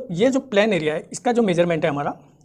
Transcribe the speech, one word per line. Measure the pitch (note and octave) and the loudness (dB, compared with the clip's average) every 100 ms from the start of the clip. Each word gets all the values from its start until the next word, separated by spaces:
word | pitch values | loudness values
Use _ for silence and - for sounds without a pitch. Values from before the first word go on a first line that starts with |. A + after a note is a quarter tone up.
| B3+ | 2
ये | E3+ B3 | 0 2
जो | C4 | 2
plain | C4+ G3+ A3 | 0 2 2
area | F#3 D3+ | 2 0
है, | D#3 - | -4 -6
इसका | - B3 | -6 -2
जो | A#3 | 0
measurement | A3 E3+ E3+ E3 | 2 2 2 0
है | D#3+ | 0
हमारा | C#3+ D3 - - _ | -2 -4 -8 -16 _